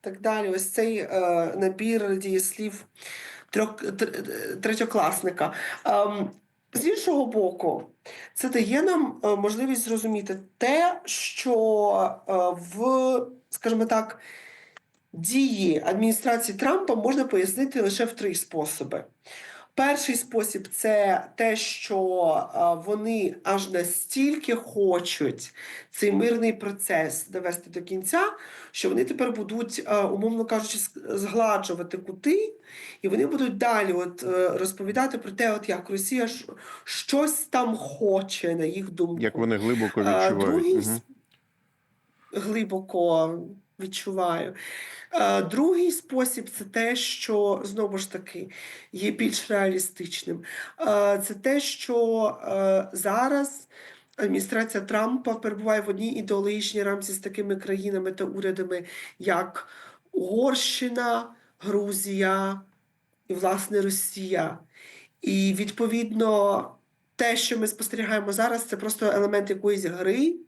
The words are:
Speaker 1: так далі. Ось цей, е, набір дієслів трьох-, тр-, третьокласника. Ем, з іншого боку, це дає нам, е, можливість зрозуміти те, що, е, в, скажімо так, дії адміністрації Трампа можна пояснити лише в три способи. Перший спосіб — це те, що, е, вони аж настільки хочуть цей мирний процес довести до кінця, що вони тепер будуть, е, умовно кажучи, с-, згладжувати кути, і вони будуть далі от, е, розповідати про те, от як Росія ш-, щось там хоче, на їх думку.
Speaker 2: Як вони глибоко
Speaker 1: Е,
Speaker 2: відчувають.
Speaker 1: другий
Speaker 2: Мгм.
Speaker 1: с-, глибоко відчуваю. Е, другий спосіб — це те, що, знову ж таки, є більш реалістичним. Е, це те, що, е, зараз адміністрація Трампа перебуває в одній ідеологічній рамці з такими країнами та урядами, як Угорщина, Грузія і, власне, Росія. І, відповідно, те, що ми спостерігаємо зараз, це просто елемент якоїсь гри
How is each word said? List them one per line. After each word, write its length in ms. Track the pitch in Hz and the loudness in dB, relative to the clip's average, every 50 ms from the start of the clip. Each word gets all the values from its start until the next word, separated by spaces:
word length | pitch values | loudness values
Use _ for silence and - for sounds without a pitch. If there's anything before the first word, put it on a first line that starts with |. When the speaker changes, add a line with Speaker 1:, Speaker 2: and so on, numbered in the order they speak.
Speaker 1:
так 200 | - 202 190 - | -10 -10 -12 -2
далі. 280 | 202 220 220 214 208 196 | -2 0 0 0 0 -2
Ось 220 | 185 190 190 - | -2 -2 -2 -4
цей, 280 | - - 220 226 226 208 | -2 0 0 0 0 -2
е, 100 | 180 - - 190 180 175 175 170 170 165 - | -4 -2 0 0 2 4 2 2 2 0 0
набір 600 | 190 196 190 190 190 214 226 226 226 208 202 196 190 | 0 0 0 0 0 -2 0 2 2 2 0 -2 -2
дієслів 680 | 190 196 190 185 185 - - - 214 214 190 202 - _ _ - - - - - - - - - - _ | -2 0 0 0 0 0 -4 -4 -8 -8 -8 -10 -18 _ _ -20 -18 -16 -16 -14 -16 -16 -18 -18 -16 _
трьох-, 320 | - 208 214 220 214 - - | -2 0 0 0 -2 -8 -8
тр-, 720 | 202 196 196 226 - - - - - - - - - - 185 | -8 -2 -2 -2 -2 -2 -6 -8 -6 -8 -8 -6 -6 -6 -2
третьокласника. 920 | - 220 220 220 233 226 - 214 170 156 - - - 185 180 - 151 - - - - - - - - | -2 -2 0 0 0 2 2 2 2 2 2 0 -2 -2 0 0 -2 -2 -2 -4 -6 -8 -8 -4 0
Ем, 460 | - 208 202 202 202 208 202 185 - - - _ _ _ _ _ _ - | 2 4 4 4 2 2 -2 -4 -6 -6 -14 _ _ _ _ _ _ -6
з 120 | 233 262 | 0 2
іншого 400 | 330 427 427 - 370 330 277 269 | 2 0 2 2 2 2 2 2
боку, 560 | 226 220 220 196 180 175 - - 165 156 160 - - _ _ _ - - - - - _ | 2 2 2 2 2 0 0 -2 -2 -2 -2 -6 -12 _ _ _ -20 -18 -18 -18 -12 _
це 140 | - - 254 | -4 -4 0
дає 340 | 254 240 214 190 247 285 339 | 2 2 2 4 4 4 4
нам, 380 | 381 359 320 294 233 - - - | 4 4 4 2 0 0 -2 2
е, 120 | 208 208 | 2 2
можливість 480 | 196 202 208 214 226 262 262 262 226 - | 4 2 0 0 0 0 0 0 0 0
зрозуміти 560 | 226 226 220 220 220 214 208 196 202 190 196 - - _ _ | 0 -2 0 0 0 -2 -2 -2 -4 -8 -8 -8 -18 _ _
те, 420 | - 247 277 320 339 359 349 - - | 2 2 4 4 4 4 2 0 -6
що, 500 | - - - - - - - - 262 240 220 220 220 220 214 208 208 196 190 190 - - - - - | -6 -6 -4 -4 -6 -6 -4 0 2 2 4 4 4 4 4 4 4 4 4 2 2 0 -6 -4 -2
е, 40 | 190 185 180 180 - 175 175 175 180 | 0 2 2 2 0 -2 -8 -12 -6
в, 500 | 208 226 254 262 262 254 262 262 240 247 247 - - _ _ | -2 2 2 4 4 4 4 2 2 0 -4 -10 -20 _ _
скажімо 340 | - - - 226 226 220 226 | -12 -4 -2 0 2 2 2
так, 320 | 226 233 220 220 220 - - - - - - - - - - - - _ - _ _ _ _ _ _ - | 2 2 0 0 -2 -10 -16 -18 -20 -20 -20 -20 -20 -20 -20 -20 -20 _ -20 _ _ _ _ _ _ -14
дії 680 | 165 165 185 240 269 269 262 226 196 190 180 156 156 - | -6 -4 0 2 2 2 2 2 2 2 2 2 2 2
адміністрації 720 | 160 190 202 220 226 220 - - 262 233 233 233 - 202 196 | 0 2 4 4 4 2 2 2 2 2 2 0 -4 -4 0
Трампа 360 | 262 262 320 381 381 311 254 | 2 2 2 2 2 2 0
можна 300 | 226 208 247 269 277 254 | 2 2 2 2 2 0
пояснити 560 | 254 - 190 185 196 190 247 277 269 - 262 | 2 2 2 2 2 0 0 -2 0 0 0
лише 240 | 214 196 202 - 233 | 0 0 2 0 -2
в 80 | 226 233 | -2 -2
три 220 | - 208 202 180 | -4 -4 -2 -2
способи. 680 | - - - - 160 156 156 - - 139 131 - - - - _ _ _ - - - - - - - - _ _ | -2 -6 -4 -4 -4 -4 -4 -4 -6 -6 -6 -6 -8 -8 -10 _ _ _ -20 -20 -18 -18 -18 -18 -20 -20 _ _
Перший 400 | - 262 277 285 285 285 - 247 | 2 4 4 4 2 2 0 0
спосіб — 540 | 226 - - - 226 214 214 - 196 - - - | -2 -2 0 0 0 0 0 -4 -6 -8 -6 -6
це 520 | - - 220 214 208 202 196 185 - - - - | -2 2 4 4 6 6 6 4 2 0 -4 -4
те, 200 | - 226 226 214 | 0 2 2 2
що, 420 | 220 - - - - - - 214 190 185 185 185 185 175 165 156 - - - - | 2 -2 -4 -6 -8 -6 -2 0 2 2 2 2 4 4 4 4 4 0 -2 0
е, 280 | - 175 170 170 165 165 | 2 4 4 4 2 0
вони 480 | 196 208 214 214 226 226 220 196 175 175 - - | -2 -2 -2 0 0 0 2 0 0 -2 -4 -2
аж 260 | - 196 196 190 190 | 0 0 0 0 -2
настільки 840 | 185 175 175 175 - - - - - 269 269 285 294 311 - - 240 | -2 -2 -2 0 -2 -4 -4 -4 0 2 2 2 2 0 0 0 -2
хочуть 1000 | 233 - - - 214 202 190 180 175 175 175 - - 151 131 - - - - - - - - - - - _ | -2 -2 -6 0 2 4 4 4 2 0 -2 -2 0 0 -2 -2 -4 -10 -16 -14 -16 -16 -16 -14 -16 -18 _
цей 220 | - - - 208 196 | -4 0 2 2 4
мирний 400 | 196 220 233 233 226 226 226 214 | 4 4 4 2 2 2 0 0
процес 760 | - 202 202 202 196 - - 190 160 160 151 139 - - - | 0 -4 -8 -6 -6 -4 0 2 2 2 0 -2 -6 -8 -6
довести 420 | 190 185 175 180 175 175 - - | -8 -6 -4 -4 -4 -6 -8 -10
до 120 | 170 175 170 | -10 -10 -8
кінця, 500 | - 190 190 185 - - 339 381 415 - - - - - - - - | -6 -6 -4 -2 0 2 2 2 2 0 -6 -16 -18 -18 -18 -20 -12
що 180 | _ - - - | _ -2 0 0
вони 160 | 202 - - | 2 2 2
тепер 280 | - 269 247 254 240 - | 0 0 0 0 0 0
будуть, 500 | 220 202 196 214 233 233 226 - - - | -4 -6 -6 -4 -4 -4 -4 -6 -8 -2
е, 160 | - 214 208 196 | 0 2 2 2
умовно 420 | 185 190 196 208 226 226 226 226 | 2 0 0 0 0 0 0 0
кажучи, 340 | 233 226 220 214 - - 214 | 0 0 -2 0 -2 -4 -4
с-, 120 | - - - - - - 220 202 | -4 -6 -8 -12 -8 -4 -4 -2
згладжувати 800 | 196 202 175 233 226 220 208 196 196 - 180 170 175 175 - 185 | -2 0 2 2 4 4 2 0 0 -4 -6 -6 -6 -8 -8 -10
кути, 540 | 190 - 190 190 - 285 339 403 440 440 - - - - - - - - - - - | -8 -10 -14 -4 0 2 2 2 2 -2 -6 -12 -20 -20 -20 -18 -18 -18 -18 -4 -2
і 60 | 190 | 0
вони 180 | 190 220 262 | 2 2 2
будуть 300 | 285 330 277 269 233 196 196 | 2 2 0 0 0 0 0
далі 340 | 247 240 233 214 202 190 180 | 2 2 4 2 2 2 0
от, 300 | 175 180 180 175 175 190 | 0 -2 -4 -6 -6 -4
е, 260 | 185 185 185 185 180 | -2 2 2 2 2
розповідати 680 | - - 185 190 - - 196 190 208 254 262 269 262 233 | 2 0 -2 -2 -4 -4 -6 -2 0 0 0 0 0 -6
про 120 | - 202 | -8 -10
те, 220 | 190 196 240 226 214 | -4 0 0 2 2
от 160 | 208 208 - | 0 -2 -4
як 220 | 190 180 180 - | -4 -4 -4 -6
Росія 380 | 202 196 196 - 269 254 240 226 | -6 -4 -4 -2 0 0 0 -2
ш-, 240 | - - - - - - - - - - - | -4 -8 -12 -16 -18 -18 -16 -18 -18 -16 -12
щось 540 | - - - - - - 277 294 302 302 - | -8 -8 -8 -4 0 2 2 2 2 0 -2
там 380 | - - - 254 247 233 220 | -4 0 0 0 2 2 -2
хоче, 760 | 220 - - - - 226 202 190 190 190 190 - - - 170 165 | -4 -6 -8 -4 0 2 4 4 2 2 -2 -6 -4 -2 -2 0
на 100 | 170 160 | 0 -2
їх 260 | 156 175 196 196 185 | -2 -2 -4 -8 -8
думку. 320 | 175 170 175 170 170 170 117 | -4 -4 -2 -2 -2 -2 -2
Speaker 2:
Як 120 | 110 - | -2 0
вони 220 | - 113 113 113 | 0 0 2 2
глибоко 440 | 101 101 113 123 117 113 104 - 113 | 2 2 0 2 2 0 0 0 0
Speaker 1:
Е, 40 | 104 | 2
Speaker 2:
відчувають. 340 | 98 98 92 92 95 98 98 | 4 4 4 4 4 4 4
Speaker 1:
другий 340 | 98 95 - - 339 349 370 | 2 4 4 4 4 4 2
Speaker 2:
Мгм. 80 | - 104 | 2 2
Speaker 1:
с-, 180 | 107 113 117 - _ - _ _ _ _ _ _ _ _ _ _ _ _ _ _ _ _ _ _ _ _ _ _ _ - | 0 -4 -4 -6 _ -20 _ _ _ _ _ _ _ _ _ _ _ _ _ _ _ _ _ _ _ _ _ _ _ -10
глибоко 1080 | 208 190 202 214 226 220 196 190 190 190 190 - 180 175 175 165 160 160 160 165 170 175 - 202 - _ _ _ _ | -8 -4 -2 -2 -2 -2 -2 -4 -6 -6 -2 0 2 4 4 4 4 4 2 0 -6 -10 -12 -16 -20 _ _ _ _
відчуваю. 720 | 190 190 190 - - 202 190 190 180 175 165 165 - - 190 - - - - - - - - - - - - | -12 -8 -8 -8 -8 -4 -2 -2 0 0 0 -2 -4 -6 -8 -12 -14 -14 -12 -14 -14 -14 -16 -18 -16 -4 0
Е, 300 | 339 214 196 202 196 190 | 2 2 4 4 2 0
другий 480 | 170 175 226 294 339 370 339 359 359 - | 0 0 2 4 4 4 4 4 2 0
спосіб — 580 | - - - 269 254 254 247 - - 226 - - - | -2 -6 -4 0 0 0 0 -2 -6 -8 -10 -12 -12
це 60 | 208 | -12
те, 320 | 196 - 226 226 233 247 | -6 -2 0 0 0 0
що, 640 | 247 - - - - - - 220 208 208 202 196 - - | -2 -2 -4 -4 -6 -4 0 2 2 4 2 2 0 -2
знову 340 | 202 196 214 214 202 196 190 | -8 -4 -2 -2 -2 -2 -4
ж 140 | 190 - - | -6 -6 -10
таки, 380 | 185 190 - - 175 180 185 - - - - - - - _ - | -14 -14 -12 -14 -14 -14 -14 -14 -18 -16 -16 -18 -18 -20 _ -8
є 180 | 180 190 208 | -4 -4 -2
більш 400 | - - 233 202 - - - - | -2 0 0 0 0 -2 -2 0
реалістичним. 920 | 220 202 196 190 185 185 185 - - - 180 170 - - - - 170 170 170 - - - - - - - | 0 2 2 2 2 0 -2 -4 -6 -10 -12 -8 -8 -8 -6 -6 -8 -8 -8 -12 -12 -12 -12 -14 -8 -2
Е, 420 | 320 226 214 208 202 202 202 196 196 | 0 2 4 4 4 4 4 2 0
це 80 | - 208 | -6 -8
те, 260 | 196 - 262 277 285 | -2 0 2 2 2
що, 800 | 285 - - - - - 247 233 233 226 226 226 220 214 - - - | 0 -2 -6 -8 -4 -2 2 2 4 4 4 2 2 0 0 -2 -6
е, 440 | - 196 196 196 190 190 190 190 190 - | -2 0 2 4 4 4 4 2 0 -6
зараз 760 | - - 202 196 202 247 269 285 277 277 277 - - - _ - - - - - - _ _ _ | -4 -2 0 2 2 2 4 4 2 0 -2 -4 -12 -18 _ -20 -20 -20 -20 -20 -20 _ _ _
адміністрація 680 | - 214 202 190 196 190 - - 220 226 220 - 208 196 | -4 -2 0 0 0 0 0 0 0 0 0 -2 -6 -4
Трампа 500 | 196 220 214 220 233 254 254 - 247 226 | -2 0 0 2 2 0 0 0 -2 -4
перебуває 460 | 220 226 220 208 196 214 220 214 214 | -2 -2 -6 -6 -2 0 2 2 2
в 80 | 202 202 | 2 -2
одній 240 | 196 190 214 226 254 | -4 -2 -2 -4 -4
ідеологічній 680 | 240 202 196 208 196 196 202 208 214 208 - - 208 202 | -4 -2 0 0 0 2 0 -2 -2 -4 -4 -2 -2 0
рамці 300 | 196 202 202 196 202 190 | 0 -2 -2 -4 -6 -6
з 60 | 190 | -6
такими 380 | - 196 190 - 202 202 196 | -8 -8 -6 -4 -2 -2 -2
країнами 560 | 190 - 202 196 196 190 202 196 190 185 190 185 | -4 -2 -4 -4 -2 -2 -2 -2 -2 -2 -4 -4
та 120 | 190 196 | -4 -4
урядами, 600 | 190 196 196 196 190 190 185 185 180 180 175 175 - - - - - - _ | -4 -4 -4 -2 -2 -2 -2 -4 -4 -4 -6 -6 -10 -14 -14 -16 -16 -16 _
як 500 | 180 196 180 170 185 - - - - - - - - - - _ _ _ - | 0 0 2 2 0 -2 -6 -12 -12 -12 -18 -20 -20 -20 -20 _ _ _ -4
Угорщина, 1120 | 381 185 185 202 226 247 269 254 254 - - - - 254 247 240 247 247 240 233 233 233 - - _ _ _ _ _ | -2 -2 2 2 4 4 4 4 2 0 0 -2 -2 -4 -2 -2 -2 0 0 0 0 -2 -6 -16 _ _ _ _ _
Грузія 1000 | - 208 202 202 208 202 202 196 196 202 196 190 196 190 190 190 196 196 196 196 - _ _ _ _ _ _ _ _ _ _ _ _ _ | -6 0 0 0 0 0 -2 -4 -4 -2 0 2 2 2 2 2 0 -2 -4 -6 -10 _ _ _ _ _ _ _ _ _ _ _ _ _
і, 60 | 185 | -4
власне, 460 | 175 185 180 190 196 196 - 208 202 | 0 2 2 2 0 -2 0 0 2
Росія. 800 | 196 196 196 196 - - - 196 190 185 185 170 160 - - 170 - _ _ - - - - - - _ _ _ - | 2 2 0 0 -4 -4 -6 -8 -6 -2 -2 0 0 -2 -4 -10 -16 _ _ -20 -20 -20 -20 -20 -20 _ _ _ -2
І, 320 | - 196 196 196 196 190 190 | 0 2 4 4 2 2 0
відповідно, 1120 | 214 208 - - 233 220 214 233 240 220 214 220 226 220 214 208 202 202 196 - - - - _ _ _ _ _ _ _ _ | -2 -4 -2 -2 0 2 2 0 0 0 0 2 4 4 6 6 6 4 4 2 0 -4 -12 _ _ _ _ _ _ _ _
те, 200 | - 247 233 226 | 0 2 2 2
що 220 | 254 - - 247 226 | 2 0 0 0 0
ми 80 | 220 | 0
спостерігаємо 640 | 220 - - 214 - - 220 220 208 220 214 202 202 202 | -2 -2 -4 -6 -6 -4 -4 -2 0 0 0 0 0 0
зараз, 320 | 202 226 240 233 233 233 | 2 2 2 2 0 -2
це 120 | - - | -4 -6
просто 300 | 202 202 220 220 - 226 | -4 -2 -4 -2 0 2
елемент 440 | 214 - 202 202 202 208 202 202 202 | 2 4 4 2 4 4 2 2 0
якоїсь 340 | 196 196 202 202 208 196 190 | -2 0 2 2 2 2 0
гри 500 | 170 170 180 180 185 202 247 277 330 349 339 - | -4 -4 0 2 2 4 4 4 2 2 0 -8